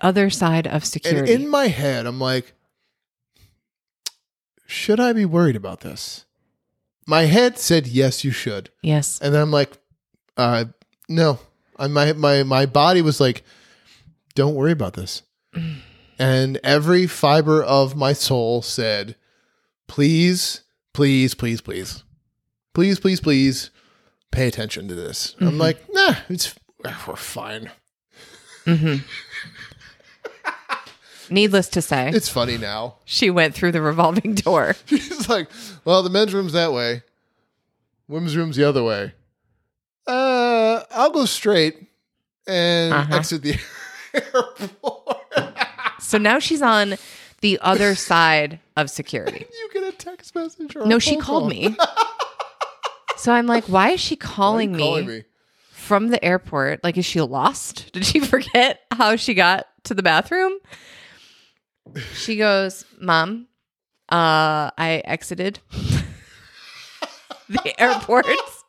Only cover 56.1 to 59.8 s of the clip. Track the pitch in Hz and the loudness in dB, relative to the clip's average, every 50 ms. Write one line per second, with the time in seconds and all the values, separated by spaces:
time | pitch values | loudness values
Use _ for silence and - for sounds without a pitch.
56.1 | 240 - - 175 180 180 - - 156 143 135 143 151 - - 175 156 180 175 - | 0 0 2 0 0 0 -2 -4 -4 -2 -2 -2 -2 -2 -4 -2 -2 -2 -2 -2
57.1 | - 170 151 117 135 131 143 262 277 - - - - - - - - 185 196 - | -2 -2 -2 -2 0 0 0 0 -2 -4 -8 -12 -14 -16 -16 -12 -8 -4 -2 0
58.1 | - 311 277 220 262 262 269 - - 247 247 269 - - _ - 226 233 226 214 | 0 0 2 2 2 0 0 2 2 4 4 2 0 -4 _ -6 -2 0 2 2
59.1 | 226 226 - 214 202 185 175 175 190 - - - _ _ | 2 0 0 0 2 4 4 4 2 0 -2 -10 _ _